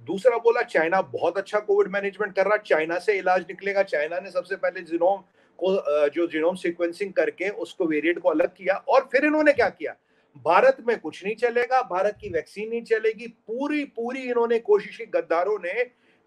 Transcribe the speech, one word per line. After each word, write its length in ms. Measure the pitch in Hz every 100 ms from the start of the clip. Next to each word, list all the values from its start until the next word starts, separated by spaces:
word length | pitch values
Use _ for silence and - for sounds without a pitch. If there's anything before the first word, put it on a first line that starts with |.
दूसरा 360 | 120 190 254 233
बोला 240 | 233 240
चाइना 400 | 226 180 160 190
बहुत 360 | 135 123 160 180
अच्छा 220 | 190 208
COVID 280 | 208 202 190
management 480 | 202 196 190 208 -
कर 100 | 190
रहा, 120 | 208
चाइना 420 | - 160 160 175
से 180 | 180 196
इलाज 240 | 185 185
निकलेगा। 420 | 175 180 196 196
चाइना 360 | 196 151 156 175
ने 120 | 196
सबसे 240 | 180 175 190
पहले 260 | 185 180
जीनोम 420 | 165 170 175 196 - _ _ -
को, 180 | 180 190
अ, 320 | - 147 147
जो 200 | 151 170
genome 280 | 156 165 190
sequencing 580 | 180 170 175 170 196
करके 360 | 185 151 - 190
उसको 360 | 202 170 - 170
variant 340 | 151 156 170
को 100 | 180
अलग 260 | 156 175 -
किया। 180 | 180
और 360 | 190 - 247 262
फिर 140 | 262 302
इन्होंने 280 | 302 302
क्या 160 | 277 202
किया? 260 | - 139 - _ _ _ 143
भारत 400 | 139 180 254 269 226
में 120 | 214
कुछ 260 | 156 - 190
नहीं 100 | 220
चलेगा, 460 | 240 233 240 254
भारत 360 | 247 180 202 208
की 80 | 208
vaccine 400 | 165 151 196 220
नहीं 140 | 233
चलेगी। 440 | 233 220 220 214 240
पूरी, 580 | - - 233 285 302 277
पूरी 360 | - 233 269
इन्होंने 380 | 254 240 233 233
कोशिश 380 | 226 208 202 -
की 80 | 226
गद्दारों 540 | 175 165 170 185 214
ने 240 | 175 214 247 _ _ _